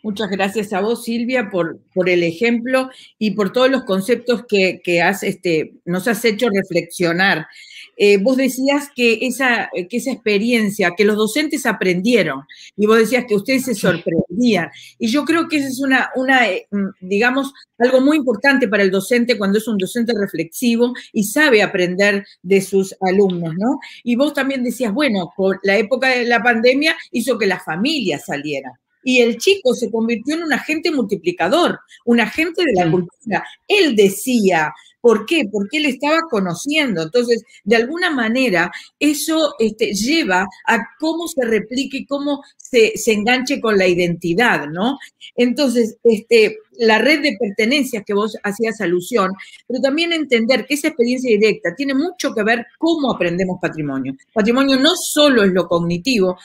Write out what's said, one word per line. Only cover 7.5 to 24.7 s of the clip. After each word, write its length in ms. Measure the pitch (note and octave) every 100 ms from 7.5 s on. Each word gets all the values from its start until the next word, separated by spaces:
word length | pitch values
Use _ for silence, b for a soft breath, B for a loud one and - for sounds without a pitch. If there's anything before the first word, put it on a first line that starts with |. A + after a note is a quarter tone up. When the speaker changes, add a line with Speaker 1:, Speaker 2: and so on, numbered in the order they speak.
| B B B B -
Speaker 1:
Eh, 220 | G3+ G3+
vos 180 | G#3 C4
decías 540 | C4+ B3+ C4 C#4+ C#4+
que 260 | - A#3+ A3
esa, 480 | B3+ A#3+ C4 A3+ - - F3+
que 80 | A#3+
esa 160 | B3+
experiencia, 800 | A3+ - G3+ A#3 A#3+ G#3+ G3+ F3+
que 120 | F3 G#3
los 100 | G#3+
docentes 480 | G#3+ D4 D4+ D4+
aprendieron, 760 | A#3+ G#3 F#3+ F3+ F#3+ A#3+ D#3+ C3+ C#3+ B B -
y 100 | G#3
vos 120 | A3+
decías 260 | A3 B3 B3
que 80 |
ustedes 300 | G#3 G3+ C4
se 100 | B3+
sorprendían. 920 | A#3 G3+ E3+ - E3 - F3+ B3 G3 D#3+ B B B
Y 100 | A3+
yo 160 | C#4
creo 240 | C4+ E4 -
que 80 | D4+
eso 120 | C4+
es 120 | A#3+
una, 300 | C4+ C4 B3 B3
una, 340 | C4 C4 A3+
eh, 160 | F#3 -
mm, 180 | G3+ G3 -
digamos, 540 | F#3 G3+ A#3+ C4 C4+ B B _
algo 240 | B3 C4
muy 160 | C4+ D#4
importante 500 | B3+ G#3+ C#4+ C4+ A#3+
para 140 | G3+
el 80 | G3
docente 480 | F#3+ F#3+ A#3+ A#3+ A#3
cuando 180 | G3 G3+
es 100 | A3
un 120 | G#3
docente 340 | F#3 A#3+ A3+
reflexivo 760 | A3 G3 D#3+ D#3+ - B3 A#3 A#3+ B3 B
y 100 | A#3
sabe 380 | G3+ D4 D4+ A3
aprender 640 | F#3 F#3 F3+ F3+ G3+ G3+ G3+ B
de 180 | F3+ G3
sus 340 | F#3+ F#3+ F#3+ -
alumnos, 540 | F#3 F#3+ G3 F3 E3+ E3
¿no? 220 | A3 D4+ B B
Y 140 | A#3+ A#3+
vos 180 | D4
también 300 | D4 C4+ C4+
decías, 280 | B3